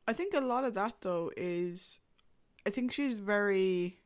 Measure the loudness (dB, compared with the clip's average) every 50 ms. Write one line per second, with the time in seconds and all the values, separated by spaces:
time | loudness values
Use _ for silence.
0 | -4 -4 -2 -2 -2 0 0 0 2 2 0 0 0 0 0 0 -2 -2 -4 -4
1 | -4 -2 -2 -2 -2 -4 -4 -4 -4 -4 -2 -2 -2 -4 -4 -8 -10 -10 -10 -12
2 | _ _ _ _ _ _ _ _ _ _ _ -4 -2 -2 0 0 -2 -2 0 0
3 | 0 0 0 -2 0 2 4 4 4 4 4 4 4 4 4 2 0 -2 -4 -8
4 | _